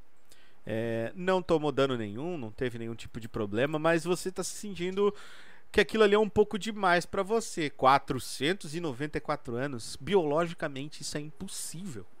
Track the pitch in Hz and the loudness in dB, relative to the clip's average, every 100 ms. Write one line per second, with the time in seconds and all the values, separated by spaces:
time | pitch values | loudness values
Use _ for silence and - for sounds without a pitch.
0 | - - - - - - - 110 117 113 | -12 -12 -12 -12 -12 -10 -4 -2 0 -2
1 | 113 190 180 185 175 160 147 131 139 123 | -2 -2 2 2 4 2 2 2 2 2
2 | 107 107 165 175 113 107 127 117 113 117 | -2 -4 -6 -6 -6 -4 -4 -4 -6 -8
3 | - 120 110 113 104 104 143 156 160 165 | -8 -10 -8 -4 -2 2 2 2 2 2
4 | 165 180 185 185 180 - 208 170 180 190 | 2 -2 -2 -4 -6 -6 -8 -4 -4 2
5 | 202 202 - - - - - - 196 220 | 2 2 -8 -12 -12 -12 0 2 4 6
6 | 214 208 214 214 208 214 208 214 190 175 | 6 8 6 4 4 2 -4 0 4 4
7 | 170 190 190 226 220 - 147 - 127 135 | 4 -2 0 0 -2 -2 -4 4 8 8
8 | - 131 - - 139 - 151 160 170 120 | 4 -4 -4 -2 0 0 -4 -6 -4 -4
9 | 147 156 - 147 - 117 139 123 - - | -4 -4 -4 -4 -4 -4 -2 -4 -8 -8
10 | 135 196 151 147 170 170 156 135 147 - | 2 4 4 2 2 -2 -6 -4 -8 -8
11 | 147 156 151 - 190 - - 160 196 117 | -6 -6 -8 -8 -8 -8 -8 -8 -8 -8
12 | 87 - | -10 -12